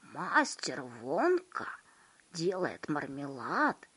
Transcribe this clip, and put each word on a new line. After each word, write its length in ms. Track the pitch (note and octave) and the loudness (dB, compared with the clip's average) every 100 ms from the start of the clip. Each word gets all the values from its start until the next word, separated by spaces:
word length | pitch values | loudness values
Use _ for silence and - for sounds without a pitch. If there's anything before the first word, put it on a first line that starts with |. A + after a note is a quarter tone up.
Мастер 800 | - - F3+ - C#4 - - C3+ | -14 -8 4 4 4 0 -6 -6
Вонка 840 | B2+ A#2 A#2+ E3 E4 F4+ - - - - - - - _ _ | -8 -8 -2 2 4 4 2 -8 -6 -10 -16 -20 -20 _ _
делает 560 | E3 E3 F#3 F3 F2+ - | -2 0 2 -2 -2 -4
мармелад 880 | D3 C#3+ C#3 C#3+ C3+ A2+ F#3 D4 - - | -4 -2 -6 -8 -6 -4 2 2 0 -10